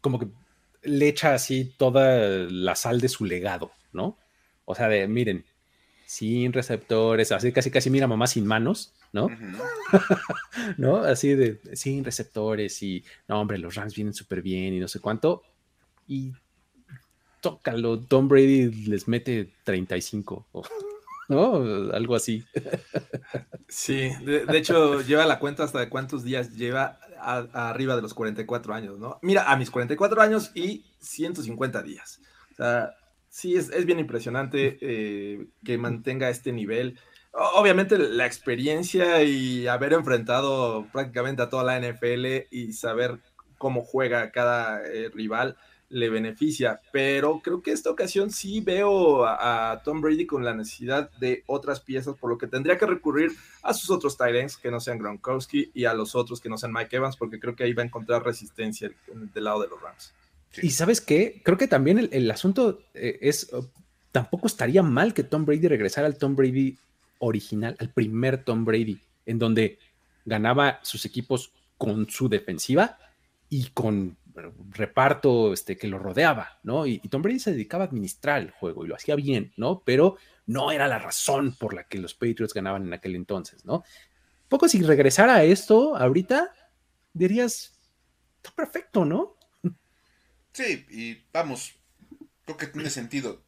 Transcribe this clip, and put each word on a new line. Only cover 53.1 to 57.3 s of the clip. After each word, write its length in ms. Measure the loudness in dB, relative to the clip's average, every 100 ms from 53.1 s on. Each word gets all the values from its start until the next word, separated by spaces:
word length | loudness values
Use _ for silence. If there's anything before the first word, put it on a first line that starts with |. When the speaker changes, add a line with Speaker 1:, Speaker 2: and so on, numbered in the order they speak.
| 0 0 -4 -18 -8
Speaker 3:
a 140 | -4
sus 160 | -4 -2
otros 260 | -2 -2 0
tight 160 | 0
ends 220 | 0 -2 -8
que 140 | -6
no 80 | -6
sean 180 | -6 -8
Gronkowski 720 | -8 -8 -6 -6 -2 -2 -2
y 140 | -2
a 80 | 0
los 220 | 0 -2
otros 260 | -2 -4 -8
que 80 | -10
no 80 | -8
sean 160 | -6
Mike 220 | -6 -4
Evans, 200 | -2 -4
porque 240 | -4 -8